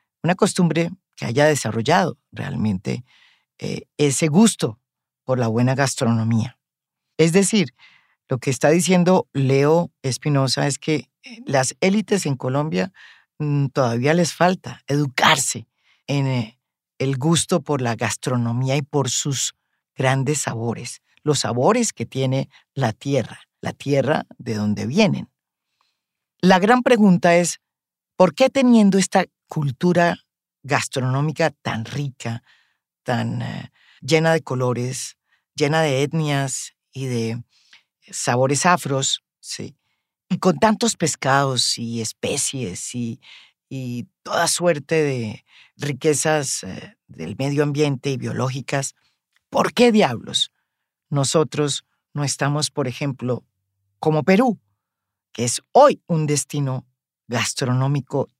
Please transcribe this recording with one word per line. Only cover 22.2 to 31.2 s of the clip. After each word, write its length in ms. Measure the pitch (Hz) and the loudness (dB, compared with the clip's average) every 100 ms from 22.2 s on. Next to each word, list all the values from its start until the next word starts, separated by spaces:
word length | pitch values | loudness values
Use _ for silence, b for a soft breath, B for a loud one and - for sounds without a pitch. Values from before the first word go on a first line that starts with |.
| 131 135 139 b b - | -2 -2 -4 b b -4
la 180 | 120 | -4
tierra, 480 | - 143 135 - - _ _ | -4 -2 -2 -2 -10 _ _
la 140 | - | -10
tierra 520 | - 135 139 135 156 - - | -8 -2 0 2 -2 -4 -12
de 160 | 120 | -8
donde 320 | 107 104 101 104 | -4 -2 -2 -2
vienen. 420 | 170 202 135 - _ _ _ _ _ _ _ _ _ _ _ | 2 2 0 -6 _ _ _ _ _ _ _ _ _ _ _
La 200 | 180 185 | 4 6
gran 240 | 202 247 | 6 4
pregunta 520 | 247 240 208 175 175 170 | 4 6 6 6 6 4
es, 240 | 170 - _ _ _ _ _ - | 2 -4 _ _ _ _ _ 2
¿por 180 | 185 - | 2 4
qué 140 | 262 | 2
teniendo 480 | 277 254 233 202 190 | 4 6 6 6 4
esta 260 | 185 190 - _ _ | 2 0 -2 _ _
cultura 720 | 160 143 120 180 175 170 - _ _ _ _ | -4 -4 0 0 2 2 0 _ _ _ _
gastronómica 840 | 131 135 - 135 127 135 | -4 -4 -2 -4 -2 -2